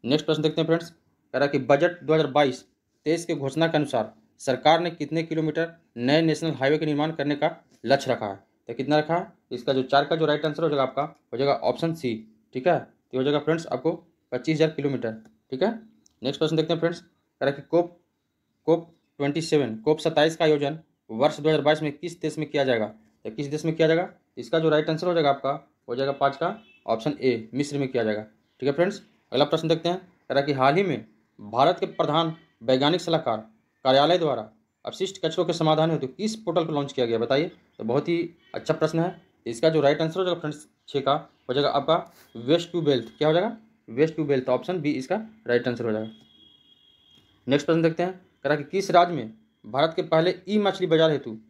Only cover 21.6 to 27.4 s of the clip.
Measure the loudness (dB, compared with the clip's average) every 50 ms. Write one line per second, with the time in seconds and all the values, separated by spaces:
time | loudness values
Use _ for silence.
21.6 | 4 2 2 2 0 -6 -6 -6 -12 -12 -10 -6 -8 -6 -4 -4 -8 -4 0 0
22.6 | 2 2 2 0 0 -4 -6 -14 _ _ _ _ _ -14 -10 -8 -8 -6 -6 -4
23.6 | -4 -4 0 2 4 4 4 2 0 -2 -8 _ _ _ _ -14 -8 -2 0 2
24.6 | 2 4 2 2 2 0 -2 -2 -2 0 0 2 2 2 2 0 -2 -4 -4 -4
25.6 | -8 _ _ _ _ -8 -4 -2 -2 -2 -2 0 0 0 0 0 -4 -4 -4 -6
26.6 | -14 _ _ _ _ -4 -4 -2 -2 -4 -4 0 0 0 0 0